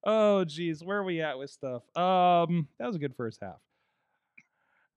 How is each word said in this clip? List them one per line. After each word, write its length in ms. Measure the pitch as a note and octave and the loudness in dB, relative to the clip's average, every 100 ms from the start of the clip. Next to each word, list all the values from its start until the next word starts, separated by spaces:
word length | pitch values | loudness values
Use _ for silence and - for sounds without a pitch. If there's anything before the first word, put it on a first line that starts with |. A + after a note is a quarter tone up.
oh, 420 | - A3 G#3 G3+ F3 | 2 4 4 4 0
geez. 380 | D3+ E3+ D#3 | -4 -6 -6
Where 160 | E3+ G3+ | -4 -4
are 40 | |
we 160 | F#3+ E3 | -2 -2
at 180 | D#3 C3 | -4 -6
with 100 | C#3 | -12
stuff? 320 | - C3+ B2 _ E3 | -10 -10 -10 _ -2
Um, 680 | F3+ F#3 F3+ F3 E3 E3+ D3 _ | 2 4 6 4 4 0 -2 _
that 80 | A#3+ | -8
was 80 | F3+ | -6
a 40 | |
good 160 | C#3+ - | -6 -6
first 240 | A2+ - | -10 -8
half. 160 | G2 D#2 _ _ _ _ _ _ _ _ _ _ _ _ _ | -16 -16 _ _ _ _ _ _ _ _ _ _ _ _ _